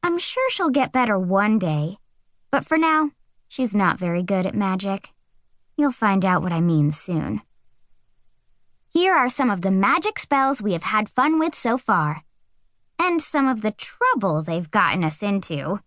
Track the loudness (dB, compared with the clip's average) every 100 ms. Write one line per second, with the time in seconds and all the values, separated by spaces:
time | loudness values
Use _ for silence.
0 | 0 -2 -2 -2 -2 0 0 0 0 0
1 | 0 0 2 2 2 2 0 -2 -2 -8
2 | _ _ _ _ _ -4 0 0 2 2
3 | 0 _ _ _ _ -4 -2 2 0 0
4 | -2 -2 -2 -2 -2 -2 -2 -2 -4 -6
5 | -10 _ _ _ _ _ _ 0 0 2
6 | 2 2 2 0 0 0 2 4 2 0
7 | -4 -4 -4 -6 -10 _ _ _ _ -20
8 | _ _ -20 _ _ _ _ _ _ 0
9 | 2 4 2 0 0 0 0 2 2 2
10 | 0 -4 0 2 2 0 -2 -4 -2 -2
11 | -2 0 2 2 0 -2 -2 -2 0 0
12 | 2 -4 _ _ _ _ _ _ _ _
13 | 0 0 0 0 0 0 -4 -6 -14 -2
14 | 0 2 0 -2 -2 -4 -2 0 2 2
15 | -2 -2 -2 -2 -2 -6 -4 -6